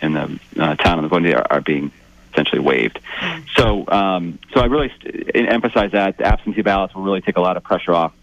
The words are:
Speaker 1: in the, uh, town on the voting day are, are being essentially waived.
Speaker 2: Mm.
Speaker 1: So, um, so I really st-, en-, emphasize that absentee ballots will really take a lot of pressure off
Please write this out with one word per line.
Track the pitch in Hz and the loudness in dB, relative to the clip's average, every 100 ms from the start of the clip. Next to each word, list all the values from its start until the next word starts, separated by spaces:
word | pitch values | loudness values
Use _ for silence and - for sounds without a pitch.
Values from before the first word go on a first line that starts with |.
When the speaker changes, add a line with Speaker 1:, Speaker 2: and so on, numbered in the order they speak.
Speaker 1:
in | 78 | -2
the, | 78 73 - - - | -2 -4 -8 -10 -2
uh, | 80 76 | -2 0
town | 87 80 | 0 0
on | |
the | 78 | 0
voting | 87 85 | 2 2
day | |
are, | 60 - | 2 2
are | 71 | 0
being | 78 73 73 - _ - - | 0 -2 -4 -10 _ -20 -8
essentially | - - - | -4 0 0
waived. | 71 64 55 - - - | 2 2 0 -6 -14 -8
Speaker 2:
Mm. | 175 160 147 - | -8 -8 -4 0
Speaker 1:
So, | 113 104 - | 2 0 0
um, | 101 98 90 85 - - | 0 2 0 -4 -10 -2
so | 131 | 2
I | 120 | 2
really | 147 135 - | 2 -2 -6
st-, | - - - | -12 -10 -2
en-, | - 101 | 0 2
emphasize | 117 117 110 101 | 2 2 0 2
that | 101 98 - | 2 0 0
absentee | 101 107 - 110 | 2 2 0 -2
ballots | 104 98 95 | 0 0 0
will | 95 | -4
really | 95 95 | -2 -2
take | 98 92 | 0 2
a | |
lot | 90 90 | 2 0
of | |
pressure | - 95 - | -2 -2 2
off | 85 80 - | 2 0 -4